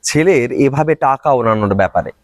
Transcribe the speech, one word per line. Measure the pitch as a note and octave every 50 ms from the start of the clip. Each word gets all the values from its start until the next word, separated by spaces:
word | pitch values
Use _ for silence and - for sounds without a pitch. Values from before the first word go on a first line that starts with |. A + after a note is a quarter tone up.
| -
ছেলের | - - D3 D#3+ F#3 F#3+ C#3 A#2+ B2 C3 - C#3
এভাবে | C3+ C3 C#3 D#3 D3+ D#3+ - -
টাকা | C3+ C3+ C3+ - D3+ C#3 B2
ওড়ানোর | A#2 A2+ A2 G#2+ G#2+ G2 G2 G2
ব্যাপারে। | G2 F2+ - F2+ E2 - - _